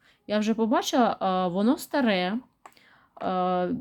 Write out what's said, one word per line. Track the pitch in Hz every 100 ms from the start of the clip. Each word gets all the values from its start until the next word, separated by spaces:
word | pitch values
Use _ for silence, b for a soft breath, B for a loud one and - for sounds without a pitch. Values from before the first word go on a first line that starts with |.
| b b -
Я | 214
вже | 214
побачила, | 220 220 311 - 294 220 -
а, | 185 185 185
воно | 180 220 339
старе, | - 294 240 185 180 233 - _ - B B B B -
а, | - 185 180 180 180 -